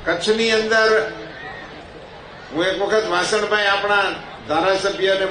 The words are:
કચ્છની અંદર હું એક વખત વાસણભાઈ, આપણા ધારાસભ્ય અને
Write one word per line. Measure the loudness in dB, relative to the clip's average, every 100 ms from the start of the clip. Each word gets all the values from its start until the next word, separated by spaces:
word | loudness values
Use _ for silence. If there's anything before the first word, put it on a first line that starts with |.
કચ્છની | -2 -2 2 2 4
અંદર | 2 4 4 6 4 0 -8 -14 -14 -14 -14 -14 -16 -16 -18 -18 -18 -18 -18 -8
હું | -2
એક | 0 0
વખત | 0 0 2
વાસણભાઈ, | 0 0 0 2 2 2
આપણા | 2 2 2 2 -4 -12 -14 -2
ધારાસભ્ય | 2 2 2 0 0 2
અને | 2 0